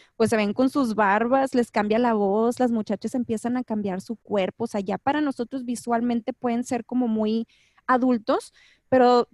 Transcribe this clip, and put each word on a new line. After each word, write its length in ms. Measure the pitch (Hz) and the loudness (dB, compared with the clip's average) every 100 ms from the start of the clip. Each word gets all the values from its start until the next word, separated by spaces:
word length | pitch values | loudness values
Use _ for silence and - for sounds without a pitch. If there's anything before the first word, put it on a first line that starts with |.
| _ - | _ -2
pues, 160 | 220 | 0
se 60 | 220 | 2
ven 160 | 208 | 0
con 180 | 214 262 | 2 0
sus 240 | 285 240 208 | 2 0 2
barbas, 580 | 202 208 233 269 269 | 2 2 2 0 2
les 160 | 247 233 | 0 0
cambia 300 | 220 208 220 | 0 0 2
la 160 | 247 220 | 2 2
voz, 440 | 202 208 233 247 | 2 2 0 0
las 120 | 247 | 0
muchachas 420 | 233 - 196 226 | 0 -4 -6 -4
empiezan 420 | 262 240 220 240 247 | -4 -4 -4 -4 -6
a 80 | |
cambiar 380 | 240 214 202 185 | -4 -4 -4 -6
su 140 | - 220 | -8 -12
cuerpo. 480 | - 202 185 - | -4 -2 -2 -4
O 40 | 233 | -6
sea, 140 | 208 | -4
ya 160 | 196 185 | -4 -4
para 240 | - 294 | -2 -2
nosotros 420 | 294 - 233 269 | -2 -4 -6 -8
visualmente 680 | 240 240 240 233 240 233 240 | -8 -8 -2 -2 0 -2 -4
pueden 300 | - 247 233 | -6 -4 -4
ser 220 | 247 240 - | -4 -6 -4
como 220 | 247 240 | -2 0
muy 380 | 220 214 226 226 _ _ _ - | 0 0 -2 -4 _ _ _ 0
adultos, 640 | 254 254 240 233 359 - _ _ _ _ | 2 2 0 0 -4 -4 _ _ _ _
pero, 380 | 262 247 247 - | 4 6 4 2